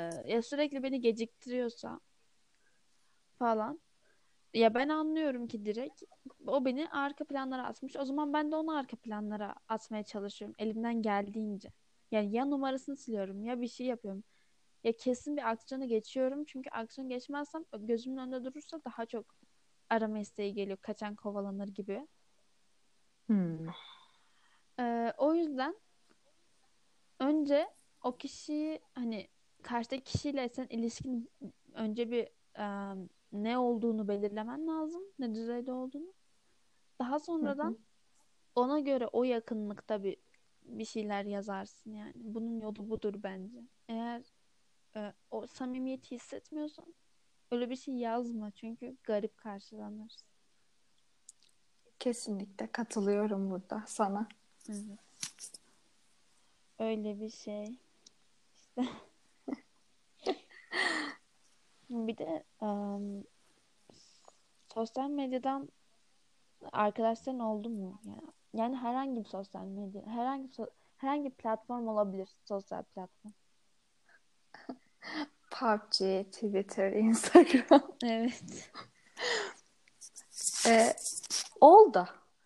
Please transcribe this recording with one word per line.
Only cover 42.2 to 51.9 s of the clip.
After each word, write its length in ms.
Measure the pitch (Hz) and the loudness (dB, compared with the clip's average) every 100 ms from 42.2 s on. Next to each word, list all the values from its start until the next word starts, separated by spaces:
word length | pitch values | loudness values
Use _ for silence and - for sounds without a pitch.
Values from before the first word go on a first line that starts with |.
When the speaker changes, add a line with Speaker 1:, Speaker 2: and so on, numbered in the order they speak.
| 226 220 226 226 | -10 -6 -4 -4
Speaker 1:
yolu 300 | 214 214 208 | -6 -8 -6
budur 240 | 220 208 202 | -4 -2 -4
bence. 360 | 196 190 190 240 233 _ - | -6 -8 -12 -14 -20 _ -10
Eğer, 340 | 226 233 240 - _ _ _ _ _ _ 214 | -6 -6 -8 -12 _ _ _ _ _ _ -12
e, 160 | 208 - - | -10 -12 -10
o 160 | 226 233 | -10 -8
samimiyeti 680 | - 254 254 262 262 - | -8 -6 -4 -4 -6 -8
hissetmiyorsan 800 | 240 - 302 - 311 302 311 339 - _ _ _ _ - | -14 -12 -14 -10 -8 -8 -10 -20 -20 _ _ _ _ -4
öyle 200 | 240 240 | -2 -2
bir 60 | 262 | -6
şey 180 | - | -6
yazma. 560 | 254 233 233 240 226 208 | -4 -2 -2 -2 -6 -8
Çünkü 460 | - 226 233 247 262 | -10 -12 -12 -12 -10
garip 320 | - 208 214 _ | -2 -2 -2 _
karşılanırsın. 920 | 220 196 - 214 208 214 220 - - _ _ _ _ _ _ _ _ _ - - - _ _ _ _ | -12 -12 -14 -14 -12 -12 -14 -20 -20 _ _ _ _ _ _ _ _ _ -20 -20 -20 _ _ _ _